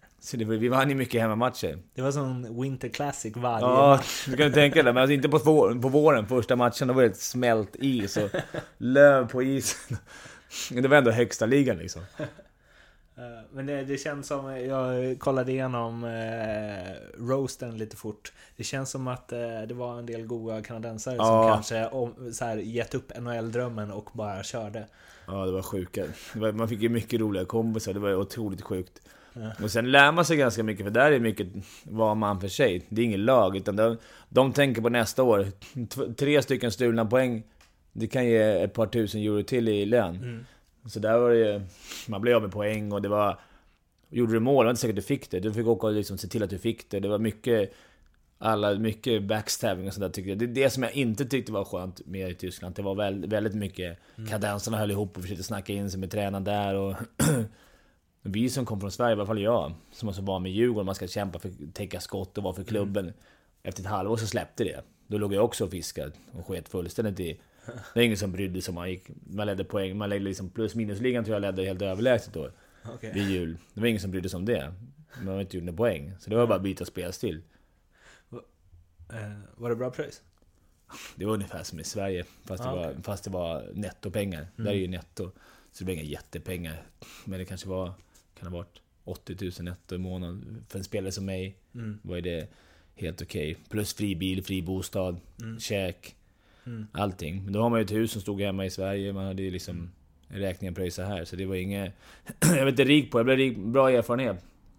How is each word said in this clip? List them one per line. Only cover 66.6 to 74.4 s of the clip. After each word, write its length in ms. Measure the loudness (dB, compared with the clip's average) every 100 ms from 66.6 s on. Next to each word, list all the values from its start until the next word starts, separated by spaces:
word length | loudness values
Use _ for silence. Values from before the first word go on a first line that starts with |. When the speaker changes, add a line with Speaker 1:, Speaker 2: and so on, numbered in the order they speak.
| -6
Speaker 1:
fullständigt 500 | -6 -4 -2 -2 -2
i... 200 | -6 -8 _ _ -18
Det 80 | -16 -4 2
var 60 |
ingen 160 | 2 2
som 140 | -2
brydde 300 | -4 -4 -4
sig 100 | -6
om 40 | -6
man 140 | -8
gick... 140 | -8 -12 -20 -12
Man 180 | -6 -4
ledde 160 | -4
poäng, 340 | -4 -2 -2 -4
man 120 | -2
ledde 140 | -2 -2
liksom 240 | -6 -8
plus 260 | -4 -4 -2
minusligan, 480 | -4 -2 0 0 0
tror 100 | -2
jag 60 |
ledde 220 | -2 -2
helt 180 | -4 -2
överlägset 520 | -4 0 2 2 0
då. 160 | -10 -10 -14 _ _ -16 -14
Speaker 2:
Okej. 160 | -6
Speaker 1:
Vid 160 | -2 0
jul. 280 | -2 -4 -8 -14
Det 80 | -2
var 60 | 0
ingen 140 | 0
som 100 | -4
brydde 180 | -6 -6
sig 80 |
om 80 | -4